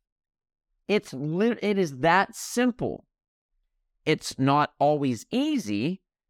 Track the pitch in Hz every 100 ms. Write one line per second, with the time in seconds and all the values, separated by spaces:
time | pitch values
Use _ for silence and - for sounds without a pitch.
0 | _ _ _ _ _ _ _ _ - 202
1 | - 131 147 170 226 226 202 196 175 135
2 | 135 180 202 - - - 247 220 120 -
3 | _ _ _ _ _ _ _ _ _ _
4 | - 156 - - 135 143 147 _ 143 151
5 | 139 113 - 240 294 294 104 104 135 185
6 | _ _